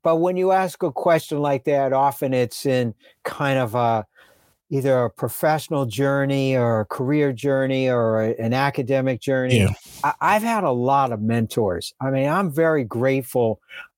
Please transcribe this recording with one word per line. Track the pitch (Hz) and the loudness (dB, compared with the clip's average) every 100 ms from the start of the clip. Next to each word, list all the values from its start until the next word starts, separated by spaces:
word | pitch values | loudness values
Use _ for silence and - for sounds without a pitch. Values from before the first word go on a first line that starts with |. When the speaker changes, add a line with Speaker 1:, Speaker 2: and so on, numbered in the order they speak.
Speaker 1:
but | 165 165 | 0 2
when | 180 185 | 2 2
you | 185 | 2
ask | 190 185 - | 2 0 -2
a | 170 | -4
question | - 180 160 - 147 | 0 2 2 0 -4
like | 147 139 | -2 -2
that, | - 143 135 | 0 0 2
often | 135 139 - 139 | 2 2 0 -2
it's | 127 120 - | 0 -2 -2
in | 139 127 117 - _ _ | 0 0 0 -6 _ _
kind | - - 139 135 | -12 -4 -2 0
of | 120 | 0
a, | 123 117 113 104 _ - _ _ _ - | 0 0 0 -4 _ -20 _ _ _ -6
either | 135 135 127 | -2 2 2
a | 120 | 0
professional | - 120 - 156 156 - 147 | -2 -6 -2 0 0 -2 -4
journey | 127 107 139 139 139 139 135 131 | -2 -2 0 0 0 0 0 2
or | 117 110 | 2 0
a | 104 | -2
career | - 127 151 143 | -4 -2 0 0
journey | 120 139 135 135 131 131 | 0 0 0 0 0 0
or | 123 113 110 | 2 2 2
a, | 110 113 | 0 -2
an | 113 | -2
academic | 127 139 147 127 135 131 120 | 0 0 -2 -2 0 0 -4
journey. | - 131 127 120 | -2 -2 2 2
Speaker 2:
Yeah. | 95 98 - - | 2 -2 -12 -6
Speaker 1:
I, | 143 - | -4 -2
I've | 160 208 | 0 0
had | 233 220 | 0 -2
a | 165 | 0
lot | 123 127 139 135 | 0 2 2 2
of | 110 | 0
mentors. | 110 117 113 - 101 87 - - | 0 0 0 0 0 -2 -8 -8
I | 135 | -4
mean, | 135 143 | 0 0
I'm | 175 190 | 0 0
very | 143 165 156 | 2 2 2
grateful. | 117 113 131 135 - 127 113 107 _ - - | -2 0 0 0 -2 0 0 -2 _ -20 -20